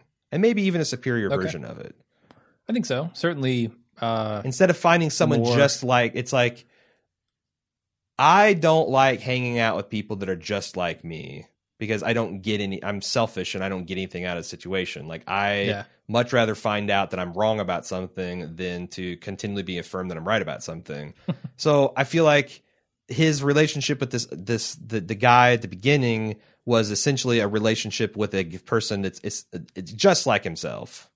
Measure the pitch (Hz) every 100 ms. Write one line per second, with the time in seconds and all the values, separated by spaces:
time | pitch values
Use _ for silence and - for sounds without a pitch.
0 | _ _ _ 156 226 208 190 170 156 117
1 | 117 117 98 95 92 80 60 - - -
2 | _ _ _ _ _ _ - 233 156 127
3 | 165 - 170 151 131 123 113 - _ -
4 | 117 113 107 107 131 127 185 165 170 170
5 | 156 - 156 139 117 123 139 - 123 123
6 | 117 - 123 131 123 123 _ _ _ _
7 | _ _ _ _ _ _ _ _ _ _
8 | _ - 143 190 214 180 160 160 139 131
9 | 135 120 127 127 123 120 113 92 101 107
10 | 104 101 95 90 92 101 - 90 87 80
11 | 82 80 - 71 - _ _ _ 107 107
12 | 113 117 107 98 98 104 101 95 98 101
13 | - 123 104 - 90 98 95 95 90 92
14 | 92 87 90 87 82 87 90 95 90 76
15 | 76 82 - 98 101 101 101 101 - _
16 | - 113 120 123 110 104 110 104 104 98
17 | 95 95 90 87 110 110 92 85 - 92
18 | 92 - 90 90 82 82 90 87 90 -
19 | 90 87 - 95 107 101 90 87 - 95
20 | 92 82 85 110 78 67 - 82 85 73
21 | 76 - - - - - 156 143 139 -
22 | 139 165 156 147 139 - _ _ _ _
23 | - 123 160 143 139 147 156 147 139 143
24 | 127 120 - 78 101 113 - - 110 110
25 | 87 104 123 123 123 120 92 92 123 143
26 | 120 110 110 104 _ _ - 117 104 101
27 | 147 135 127 117 104 107 110 113 107 -
28 | 110 - 104 98 85 90 - 113 - 101
29 | 95 - 104 - - 90 - - 151 107
30 | 196 175 135 104 90 80 76 53 - -
31 | -